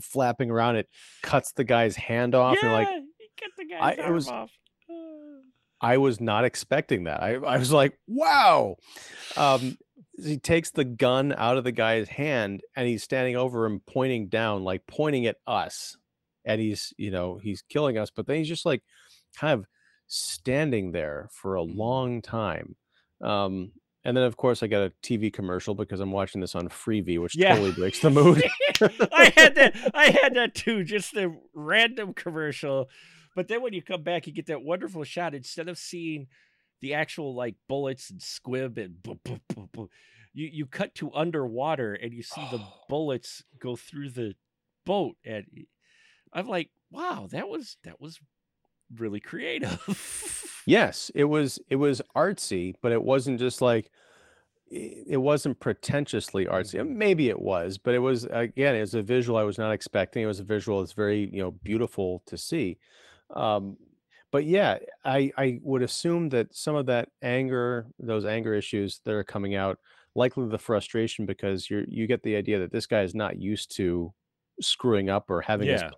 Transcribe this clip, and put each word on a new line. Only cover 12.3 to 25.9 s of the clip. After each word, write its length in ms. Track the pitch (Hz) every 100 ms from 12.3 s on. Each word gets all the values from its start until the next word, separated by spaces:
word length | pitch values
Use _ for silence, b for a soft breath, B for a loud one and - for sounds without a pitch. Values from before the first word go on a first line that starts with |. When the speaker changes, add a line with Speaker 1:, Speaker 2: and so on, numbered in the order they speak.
| 131 104 98 - -
Speaker 1:
and 120 | 123
he's 160 | 113
standing 320 | - 131 127 123
over 300 | 127 120 113
him 160 | 101
pointing 480 | - 131 131 120 98
down, 340 | 110 113 101
like, 240 | 95 92 -
pointing 400 | - 151 139 117
at 100 | - -
us. 500 | 110 80 - - - _ _ _ _ -
And 160 | 110
he's, 320 | 110 101 - -
you 140 | 104
know, 260 | 92 90 95
he's 220 | 104 95
killing 340 | - 147 147 110
us, 140 | 104
but 160 | - 110
then 100 | 147
he's 120 | 156
just, 160 | 165 175
like, 180 | 131 _ b b b b -
kind 240 | 151 131
of 80 | 95 _ _ _ -
standing 840 | - - - - 135 156 117 95
there 360 | 85 76 73 98
for 240 | - 98 95
a 80 | 85
Speaker 2:
Mm-hmm. 160 | 92
Speaker 1:
long 380 | 113 131 127 120
time. 540 | - 113 104 80 78 - _ _ _ -
Um, 520 | 113 104 98 95 92 - _ _ -
and 120 | 123
then, 80 | 127
of 120 | 113
course, 260 | 127 117
I 40 | 110
got 160 | 101
a 100 | 95 -
T 160 | - 117
V 140 | 107
commercial 440 | - 95 92 - 101
because 240 | 104